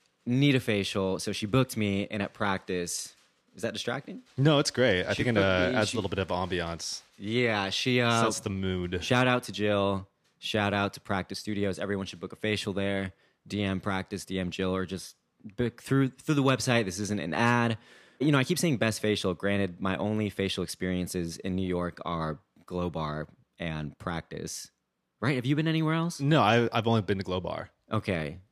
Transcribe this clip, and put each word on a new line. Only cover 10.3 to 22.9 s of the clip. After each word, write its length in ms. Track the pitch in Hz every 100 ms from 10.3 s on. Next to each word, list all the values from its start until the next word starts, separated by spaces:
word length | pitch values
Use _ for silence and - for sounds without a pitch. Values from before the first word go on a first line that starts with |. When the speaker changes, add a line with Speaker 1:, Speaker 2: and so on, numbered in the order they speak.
| _
Speaker 1:
Shout 340 | - 107 101
out 200 | 101 101
to 60 | -
Practice 400 | - 98 90 101
Studios. 380 | - 101 101 87
Everyone 280 | 95 101 95
should 140 | 90
book 120 | 92
a 40 | -
facial 360 | 110 104 -
there. 420 | 95 98 98 98 - _ _ -
D 160 | 101
M 160 | 101 95
Practice, 440 | 104 95 92 98
D 140 | - 95
M 120 | 90
Jill, 260 | 85 92 92
or 100 | 90
just 300 | 92 - - _ _ 110 98
book 260 | 120 -
through, 280 | - 135 135
through 260 | - - 151
the 60 |
website. 420 | 135 131 - 117
This 160 | 101 90
isn't 180 | 101 104
an 160 | 82
ad. 440 | 80 117 120 117 110 - - - -
You 100 | 139
know, 80 | 143
I 60 |
keep 140 | 127 175
saying 180 | 175 123
best 240 | 117 107
facial. 340 | 107 104 98
Granted, 460 | 85 98 101 95 87
my 160 | 95 95
only 340 | 101 107 107
facial 320 | - 98 -
experiences 760 | 87 - 92 90 87 92 85 80
in 180 | 98 92
New 100 | 92
York 340 | 87 87 -
are 340 | - 85 78 78 _ _ -
Glow 240 | 90 87